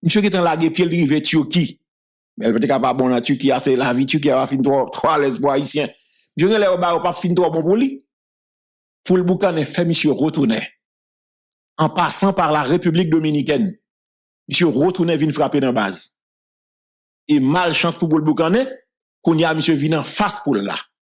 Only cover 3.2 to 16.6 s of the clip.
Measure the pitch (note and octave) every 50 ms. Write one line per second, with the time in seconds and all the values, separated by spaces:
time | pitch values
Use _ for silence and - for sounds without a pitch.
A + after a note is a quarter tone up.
3.2 | A#2+ - D3 - A#2 C3+ B2+ B2 - C#3+ C3+ B2 C3 C3+ A#2+ B2 C#3 C3 - D#3
4.2 | C#3 D3 C3 C3 C3 C3 C#3 C3+ C3 C#3 C#3 C#3 B2+ - - - - D3 D#3+ D3+
5.2 | C#3+ C#3 B2+ A2 B2+ C#3+ C#3 C#3 D3 C3+ - D3+ C#3+ C3 - _ _ _ _ _
6.2 | _ _ _ - D#3 F#3+ A3 A3 G#3 F#3+ F#3 F3 F3+ F3 F3 E3 - F3+ F3 -
7.2 | - F3+ F3 E3+ F3+ E3 D#3 E3 D#3+ E3 F#3+ A3+ C4 C4+ C#3 C#3 _ _ _ _
8.2 | _ _ _ _ _ _ _ _ _ _ _ _ _ _ _ _ _ - F3+ F#3
9.2 | F3+ F3 F#3+ - G3+ F#3+ F3 D#3+ D3 - - - F3 E3+ E3 - - D#3 C3+ G2
10.2 | C#3 D#3 - E3+ D3 A2+ A2 G#2+ - - _ _ _ _ _ _ _ _ _ _
11.2 | _ _ _ _ _ _ _ _ _ _ _ - D#3+ D3+ D#3 F3 F3 D3+ - -
12.2 | - G3 F#3+ F#3+ F3 D3+ D3+ D3+ D3 B2 D#3 F3 F3 F3+ D#3+ E3+ F#3 E3 D#3 E3
13.2 | D#3 D#3 D3+ D3 C#3 - D3 C3+ A2+ F#2+ F2 _ _ _ _ _ _ _ _ _
14.2 | _ _ _ _ _ - - - F3 E3 C3 B2+ C#3+ F#3 F3+ - F3 E3 E3+ D3+
15.2 | D3 D#3 C#3 - D3+ C#3 - D3 C3+ C3 A#2+ A2 G#2 G2 F#2 - - - _ _
16.2 | _ _ _ _ _ _ _ _